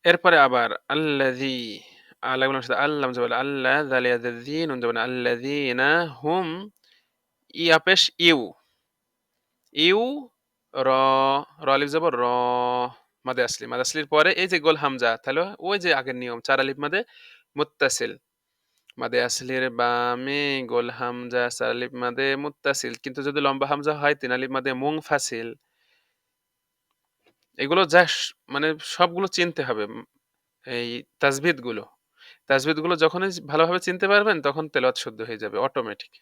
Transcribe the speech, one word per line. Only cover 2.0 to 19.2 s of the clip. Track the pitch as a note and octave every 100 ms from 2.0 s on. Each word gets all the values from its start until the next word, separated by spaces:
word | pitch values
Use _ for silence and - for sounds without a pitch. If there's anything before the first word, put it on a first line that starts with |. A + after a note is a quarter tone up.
| _ _
আ | B2+
লাগবে | C3 C3+
না | C3+
সাথে | B2 A2+
আল, | C#3+ D3
লাম | C3
জবর | B2 A#2+
আল্লা, | A#2+ C3+ C#3 B2+ C#3
দাল | D3 B2+ B2
ইয়া | A#2+
জের | A#2+ A#2
জি, | B2 D#3
নুন | E3 B2+
জবর | A#2+
না, | A#2
আল্লাযীনা | A#2+ B2+ B2 A#2+ C3 D3 C3+ B2 C#3 E3 E3+
হুম, | B2 D3 F3+ E3+ E3+ G#3 _ _ _ _ _ _ _ _
ইয়া | C#3+ E3 D#3+
পেশ | F#3 F#3+ - -
ইউ, | E3+ D3+ G2+ - _ _ _ _ _ _ _ _ _ _ _
ইউ | D3 E3 G3+ B3 C#4+ B3+ _ _ _ _
র, | - C3 C3 C3+ C3+ C3+ C#3 - D3+
র | D3
আলিফ | C3+ C#3+
জবর | D#3 E3
র, | B2 B2 B2 B2 B2 B2 B2 B2 - _ _
মাদে | B2+ B2+
আসলি, | A#2+ - A#2
মাদে | B2
আসলির | B2+ D#3 D3
পরে | D3+ D#3+
এই | F3 F#3
যে | F3
গোল | D3+ C#3+
হামজা, | C#3+ C3 A#2+ A2+
তাহলে | - C#3+ F#3+ G3+
ওই | F3 G3+
যে | F3
আগের | C#3 B2+ B2
নিয়ম, | B2 A#2
চার | - C3+
আলিফ | C3+ C3+
মাদে | D3 F#3 A#3+ - - - _
মুত্তাসিল, | C#3 D3+ _ C#3 - A#2 - _ _ _ _ _ _ _ -
মাদে | A#2+ B2